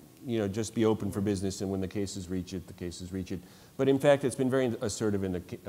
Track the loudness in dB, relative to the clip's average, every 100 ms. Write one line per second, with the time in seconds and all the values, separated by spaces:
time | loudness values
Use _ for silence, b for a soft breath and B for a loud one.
0 | -20 -14 -4 0 0 -2 -2 2 4 4
1 | 0 0 0 0 -2 -4 -2 -2 -2 -4
2 | -4 -6 -6 -6 -4 -8 -10 -10 -10 -8
3 | -8 -6 -6 -8 B B B 0 4 6
4 | 6 6 4 0 2 2 2 0 -4 0
5 | 0 2 0 -4 -6 -10